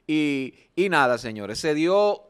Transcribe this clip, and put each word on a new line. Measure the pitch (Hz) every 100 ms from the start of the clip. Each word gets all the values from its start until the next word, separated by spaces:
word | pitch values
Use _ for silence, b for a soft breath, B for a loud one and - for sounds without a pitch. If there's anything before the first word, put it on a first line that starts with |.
| -
Y, | 156 147 139 131 b b -
y | 196
nada, | 160 131 120
señores, | 117 107 101 110
se | 160
dio, | 151 165 196 208 -